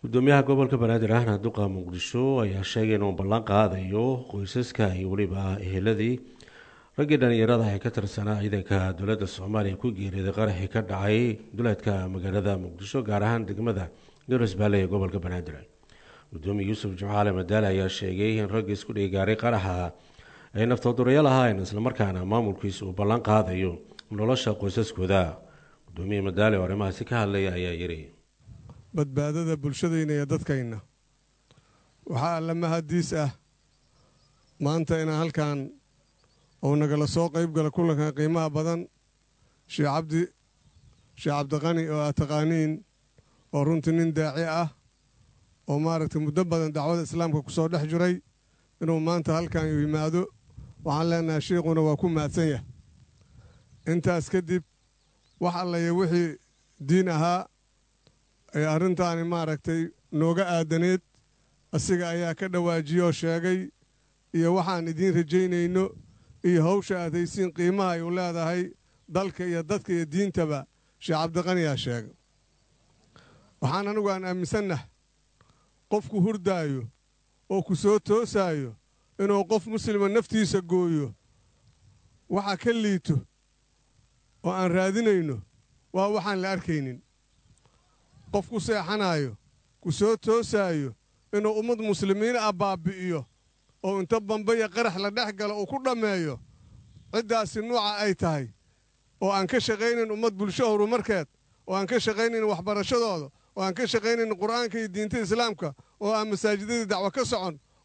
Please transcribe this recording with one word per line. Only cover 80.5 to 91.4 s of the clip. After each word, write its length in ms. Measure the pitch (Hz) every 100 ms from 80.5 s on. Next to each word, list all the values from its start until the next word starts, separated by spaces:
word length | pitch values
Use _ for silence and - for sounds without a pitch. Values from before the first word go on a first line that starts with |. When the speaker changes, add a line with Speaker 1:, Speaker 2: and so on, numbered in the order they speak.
| 202
Speaker 2:
gooyo, 540 | 170 180 175 160 139 - _ _ _ _ _ _ _ _ _ _ _
waxa 280 | 180 202 190
ka 140 | 240
liito 480 | 233 208 190 - 143 - _ _ _ _ _ _ _ _ _ _ _
oo 60 | 170
aan 180 | 185 185
raadinayno 680 | 175 190 196 226 196 160 120 - _ _ _ _
waa 160 | 185 196
waxaan 320 | 208 185 196
la 80 | 185
arkaynin. 480 | 190 175 156 135 123 _ _ _ _ _ _ _ _ _ _ _ _ -
Qof 160 | 202 -
ku 120 | 233
seexanaayo, 760 | 170 214 165 214 196 160 139 107 _ _ _ _
ku 120 | 175
soo 240 | - 202 226
toosaayo 800 | 214 226 226 214 190 160 139 110 _ _ _
inuu 200 | 208